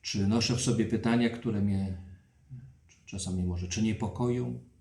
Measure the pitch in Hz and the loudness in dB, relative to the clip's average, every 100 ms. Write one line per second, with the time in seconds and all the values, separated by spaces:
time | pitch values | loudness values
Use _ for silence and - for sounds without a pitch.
0 | - 104 98 113 104 123 123 110 107 110 | -4 0 2 2 2 2 2 2 2 2
1 | 117 120 117 - 117 101 101 98 95 87 | 2 4 2 0 -2 0 2 2 0 -4
2 | - - _ _ _ - - - _ - | -10 -20 _ _ _ -18 -18 -20 _ -20
3 | - 95 92 92 90 87 90 107 110 104 | -12 -8 -4 -2 0 -2 -2 0 0 2
4 | 113 - 123 123 123 123 - - | -2 -2 0 0 -2 -6 -12 -20